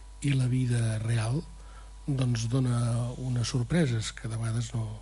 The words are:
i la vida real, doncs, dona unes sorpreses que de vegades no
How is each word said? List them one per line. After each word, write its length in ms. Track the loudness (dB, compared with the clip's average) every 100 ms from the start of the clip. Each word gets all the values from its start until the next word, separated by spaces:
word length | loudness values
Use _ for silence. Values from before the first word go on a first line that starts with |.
| -16 -4
i 120 | 2 2
la 80 | 4
vida 480 | 2 2 2 2 0
real, 400 | 0 0 2 -2 -4 -14 -16 -16 -16 -10 -4
doncs, 400 | 0 2 2 2
dona 280 | 2 2 2 2 0 -2 -4
unes 280 | -2 0 2
sorpreses 640 | 0 2 4 4 2 -2
que 160 | -6 -6
de 80 | -2
vegades 320 | -2 -2 -2
no 100 | -4 -4 -8